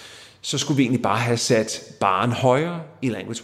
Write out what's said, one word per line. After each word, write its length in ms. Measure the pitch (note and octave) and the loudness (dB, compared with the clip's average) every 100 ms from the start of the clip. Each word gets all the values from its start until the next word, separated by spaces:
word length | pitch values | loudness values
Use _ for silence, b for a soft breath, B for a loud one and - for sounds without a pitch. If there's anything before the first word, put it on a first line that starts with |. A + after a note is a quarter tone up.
| B B B B | B B B B
så 180 | - C#3+ | -6 -4
skulle 180 | - C#3 | 0 2
vi 60 | |
egentlig 200 | A#2+ - | 2 2
bare 160 | G2+ G#2+ | 0 -2
have 180 | A#2+ A#2 | 0 -2
sat 460 | - A2+ A2 - - - | 2 2 2 -8 -12 -2
barren 320 | G2 F#2+ A#2+ | 2 2 0
højere 480 | A#2 B2+ C3 E3+ E3+ D#3+ - | 2 2 2 0 -6 -12 -6
i 60 | C3 | -4
Language 340 | G#2 G2+ A2+ | -4 -8 -10